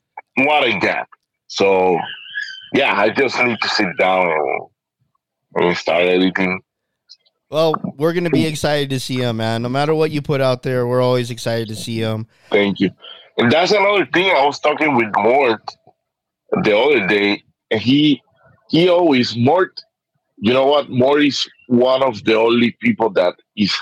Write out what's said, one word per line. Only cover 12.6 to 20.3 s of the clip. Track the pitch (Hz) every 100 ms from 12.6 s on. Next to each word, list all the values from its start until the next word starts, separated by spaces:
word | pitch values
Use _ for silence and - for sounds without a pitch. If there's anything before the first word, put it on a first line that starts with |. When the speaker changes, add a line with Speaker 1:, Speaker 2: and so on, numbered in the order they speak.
| 101 95
Speaker 1:
you. | 95 - - - - -
And | 117
that's | 156 180
another | 202 196 202 135
thing. | 160 190
I | 151
was | 143 135
talking | 147 147 151
with | 127 110 101
Mort | 107 131 131 107 - - _ _ _ _ _ _ _ -
the | 98 104
other | 135 135 95
day, | 104 101 101 - _ _
and | 110
he, | 107 143 151 135 - _ _ _ _
he | 156 180
always, | 175 170 131 113
Mort, | 110 120 170 180 - - _ _ _ _